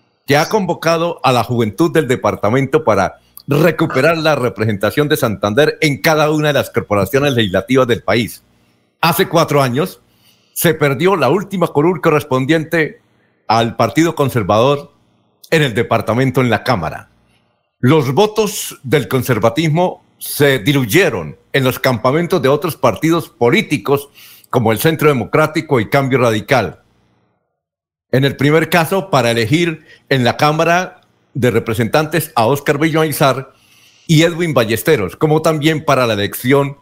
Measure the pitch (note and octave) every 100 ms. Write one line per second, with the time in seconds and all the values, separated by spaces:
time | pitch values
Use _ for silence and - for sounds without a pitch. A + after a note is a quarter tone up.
0 | _ _ - D3 E3 G#3+ F3 E3 E3 E3
1 | E3+ - C3 B2 A2+ A#2+ G#2+ - E3 D#3+
2 | B2+ A#2+ G#2 F#2+ G2+ C3 C3+ D#3 A#2 G2
3 | F2 - _ - - D3 E3+ D#3 D#3+ C3
4 | D3+ E3 D#3 C#3 B2 - G#2+ G2+ G#2 C#3+
5 | D3 D3+ B2 G2 G#2 A2 D3+ - D#3 C3+
6 | D#3+ D#3 D3+ D#3 D3+ C3+ G#2 A#2 E2+ G2+
7 | F#2+ C3+ C#3+ A#2+ G2+ F#2+ - C3 B2+ G2+
8 | - A#2 A2 - _ _ _ _ _ _
9 | E3 F3 F#3 E3 D3 C#3+ C3 B2+ F#3 -
10 | _ _ _ _ _ - E3+ D#3 C#3+ C3+
11 | F3+ F#3+ B2+ F#3+ - G3 E3 C#3+ E3 F3+
12 | E3+ D3 - C3 C3 D#3+ D3+ E3 C#3+ -
13 | _ _ _ _ - A2+ A#2 - A2+ D3+
14 | E3 D#3 C#3 A#2+ F#2 G#2 C3 C#3+ - _
15 | _ _ _ _ - D#3+ C#3 A2 - A#2
16 | A2 A#2 C3+ C3+ B2 G#2 - A2 D#2+ -
17 | - _ _ _ _ _ _ _ B2 D#3+
18 | C3 C#3 G#3+ G#3+ G3+ - - - B2+ -
19 | A2 C3 B2 A2+ A2+ D3+ E3 D#3 F3+ -
20 | _ _ - - C#3+ C3 G2 C#3+ A2 E3+
21 | F3 G2+ D2+ - _ C#3 C3 - C3+ A#2
22 | B2+ D#3 F3 F#3 C3 D3 E3 - A#2+ F#2
23 | D#3+ E3+ - _ A#2+ - - C#3 C3 C#3
24 | - - - - _ B2+ A2 G#2+ D#3+ E3
25 | D3+ B2+ - D3 D#3 E3 D#3+ C3 G2+ C#3+
26 | C3 B2+ A#2+ G#2+ - B2+ F2+ - _ _
27 | _ _ _ _ _ _ _ _ _ _
28 | _ B2+ C#3 - C#3+ D#3+ D#3+ F3+ E3 F#3+
29 | F#3+ C#3 A#2 A#2 G#2+ D#3+ E3+ D#3 - -
30 | _ C3+ A#2 - D3+ D#3 E3 F3 F3+ -
31 | _ _ _ - B2 A2 A#2 A2+ G#2+ D3+
32 | D#3 E3 - A#2+ A2+ C#3 - C#3+ D#3+ D#3
33 | D#3+ - C#3 B2+ - _ _ _ _ _
34 | - D3+ E3+ E3 E3+ B2+ A2 A2+ - C3+
35 | F2+ - D#3 D#3 E3 D#3 D3+ D#3 - C3+
36 | A#2+ G2+ G2+ - B2 C#3 C#3 C#3